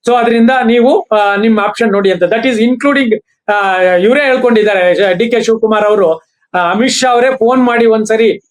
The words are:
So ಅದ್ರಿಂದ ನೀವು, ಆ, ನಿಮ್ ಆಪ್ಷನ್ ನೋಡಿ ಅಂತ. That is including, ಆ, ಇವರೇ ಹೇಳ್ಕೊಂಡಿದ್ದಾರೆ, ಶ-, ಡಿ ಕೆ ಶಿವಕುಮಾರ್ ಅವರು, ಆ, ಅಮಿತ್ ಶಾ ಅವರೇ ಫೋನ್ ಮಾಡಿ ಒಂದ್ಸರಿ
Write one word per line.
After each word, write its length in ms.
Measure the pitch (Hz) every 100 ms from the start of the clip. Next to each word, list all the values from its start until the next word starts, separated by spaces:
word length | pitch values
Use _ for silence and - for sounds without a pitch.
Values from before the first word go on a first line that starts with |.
| -
So 80 |
ಅದ್ರಿಂದ 360 | 240 233 233 233 262
ನೀವು, 360 | 233 240 233 311
ಆ, 360 | - 214 202 202
ನಿಮ್ 220 | 220 214
ಆಪ್ಷನ್ 340 | 208 - 233
ನೋಡಿ 200 | 202 196
ಅಂತ. 100 | 185
That 220 | 175 226
is 120 | 247 226
including, 640 | 240 247 285 277 254 214 _ _ -
ಆ, 240 | 208 196 185
ಇವರೇ 400 | 185 180 202 277
ಹೇಳ್ಕೊಂಡಿದ್ದಾರೆ, 720 | 277 254 247 226 208 196 180
ಶ-, 240 | 175 202 180
ಡಿ 120 | 226
ಕೆ 100 | 233
ಶಿವಕುಮಾರ್ 440 | 226 220 220 214
ಅವರು, 320 | 208 208 175 - _ _ _
ಆ, 160 | 180 170
ಅಮಿತ್ 220 | 202 254
ಶಾ 180 | - 254
ಅವರೇ 160 | 240 254 262
ಫೋನ್ 260 | 226 254
ಮಾಡಿ 220 | 247 233 233
ಒಂದ್ಸರಿ 540 | 220 214 220 226 123 _